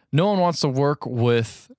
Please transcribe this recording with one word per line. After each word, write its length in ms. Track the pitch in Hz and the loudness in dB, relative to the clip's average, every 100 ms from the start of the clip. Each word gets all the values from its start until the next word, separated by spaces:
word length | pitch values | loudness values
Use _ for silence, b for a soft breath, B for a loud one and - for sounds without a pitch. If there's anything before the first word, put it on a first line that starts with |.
| b | b
no 140 | 143 202 | 0 0
one 120 | 196 | 2
wants 220 | 175 165 | 0 0
to 80 | 151 | -2
work 360 | 131 143 147 127 | 0 0 -2 -6
with 640 | 123 120 120 117 - - | 0 2 2 0 -8 -18